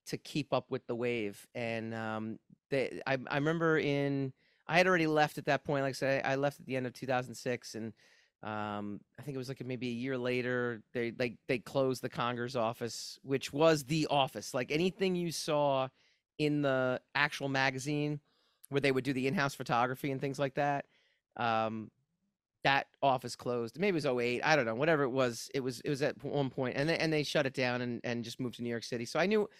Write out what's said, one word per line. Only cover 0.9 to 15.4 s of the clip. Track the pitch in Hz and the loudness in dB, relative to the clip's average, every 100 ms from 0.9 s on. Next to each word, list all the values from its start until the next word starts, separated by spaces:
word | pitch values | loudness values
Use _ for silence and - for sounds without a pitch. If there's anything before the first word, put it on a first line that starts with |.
| 117 | -2
wave. | 120 120 104 101 - | 0 -2 -4 -8 -12
And, | 123 117 113 113 | -6 -4 -4 -4
um, | 113 110 110 110 110 _ - _ | -6 -4 -4 -6 -8 _ -20 _
they, | 139 - 85 - | -2 -2 -4 -2
I, | 135 - | -2 -2
I | 143 | 0
remember | 151 165 165 156 | 0 2 2 2
in, | 143 143 139 139 135 - _ _ - | 2 0 0 0 -4 -8 _ _ 0
I | 165 | 4
had | 185 | 6
already | 180 156 | 4 4
left | 151 151 - | 4 2 0
at | 151 | 0
that | 139 | 0
point. | - 143 | 2 0
Like | 135 | 0
I | |
said, | 127 135 135 131 | 0 0 2 0
I | 135 | 0
left | 143 - | 0 -2
at | - | -6
the | 131 | -4
end | 127 | -4
of | |
two | - 127 | -6 -2
thousand | 127 123 117 | -2 -2 -6
six, | 131 120 - 113 | -4 -4 -6 -8
and, | 110 - _ _ _ _ | -8 -10 _ _ _ _
um, | 104 107 104 104 104 101 - - | -8 -6 -4 -6 -6 -10 -14 -14
I | |
think | 143 131 | -10 -8
it | |
was, | 127 | -8
like, | 131 127 | -8 -8
maybe | 127 123 | -6 -4
a | |
year | 117 131 131 | -4 -4 -2
later, | 123 127 123 123 123 113 - | 0 0 0 0 -2 -4 -8
they, | 127 117 | -4 -4
like, | - 123 101 - | -2 -4 -4 -4
they | 127 | -4
closed | - 139 131 127 | 0 0 2 0
the | 123 | -4
Conger's | - 120 120 120 127 | -2 -2 -2 -2 0
office, | 113 117 117 - - - | 0 -2 -6 -8 -12 -12
which | 135 135 - | -4 -2 -2
was | 139 165 156 | 4 6 6
the | 123 156 147 | 2 0 2
office. | 143 131 107 - | 2 2 -2 -6
Like, | 131 123 | -4 -2
anything | 151 180 - 190 175 | 0 0 0 0 0
you | 170 | -2
saw | - | -4